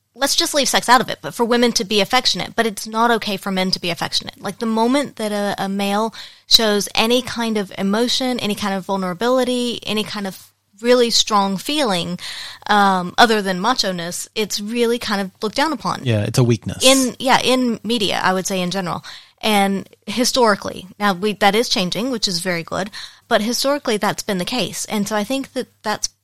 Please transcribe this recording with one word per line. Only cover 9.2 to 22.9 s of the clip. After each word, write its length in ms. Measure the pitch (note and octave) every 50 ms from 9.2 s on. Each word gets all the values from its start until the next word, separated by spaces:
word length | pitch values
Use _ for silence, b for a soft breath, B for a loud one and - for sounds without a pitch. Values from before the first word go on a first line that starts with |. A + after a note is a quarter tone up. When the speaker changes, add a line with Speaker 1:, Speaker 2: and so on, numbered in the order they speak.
| A#3 B3 B3+ C4 B3 B3 B3 B3 A#3+ A#3+ A3+ - -
Speaker 1:
any 180 | - G3+ G#3+ G#3
kind 220 | - - G#3 G3+
of 280 | F#3+ F#3 - - - _ _ _ _ _ G3
really 300 | A3+ A#3+ B3 B3+ A#3+ A#3
strong 480 | - - - - A3 G3+ G3 G3 G3 F3
feeling, 600 | - - D4 D#4 C#4+ A3 F#3 E3+ F3 E3+ F3+ B B B B B B B B B B -
um, 460 | G#3 G#3 G3+ G3 F#3+ F#3 F3+ F3 - -
other 240 | A#3+ A3+ A3+ G#3+ F#3+
than 180 | G3 F#3 F3+
macho-ness, 680 | G3 A#3 C4 - - G3 F3+ F3 E3 F3 F3 - - - -
it's 240 | A3 G#3+ F#3 - G#3+
really 400 | G#3 G#3 A#3 A#3+ A#3 A#3 A#3+ A#3+
kind 220 | - G#3+ G#3 G3
of 100 | G3 F#3 - _ -
looked 140 | G#3 -
down 180 | C#4 C#4+ D#4+ C4+
upon. 260 | - - F3+ - - -
Speaker 2:
Yeah, 180 | B2+ A2 G#2 G#2
it's 140 | - - -
a 60 | B2
weakness. 380 | A#2 A#2 - - - - - -
Speaker 1:
In, 320 | C4 C4+ C4+ C4 A#3+ - -
yeah, 220 | A#3 C4 A#3 - -
in 340 | - B3+ B3+ B3+ A#3+ A3 - -
media, 340 | G#3 A#3+ A#3+ G3+ - B2+ A2+ -
I 100 | F#3 F#3+
would 140 | F#3+ F3+
say 160 | - G3 F#3 F3+
in 80 | F3+
general. 340 | F3 G3 F3+ E3 D#3 F3 B B B B B B B _ -
And 440 | A3 G#3+ G3+ G3 G3 G3 F#3+ - - - _ _
historically, 800 | A3 G3 A3 B3+ - - C4+ A#3+ G#3+ G3 - - - - - - F3+ - -
now 140 | G#3 G3+ F#3+
we, 220 | F3 G3 G#3+ G3
that 200 | - G#3+ G3+ G3
is 140 | A3 B3 -
changing, 420 | - A3 F3+ F3 - F3+ A#3 C#4
which 160 | B3+ - -
is 140 | G#3 F3+ E3
very 220 | F3+ F#3 F3 E3 E3
good, 280 | - F#3 E3+ F#3+ A3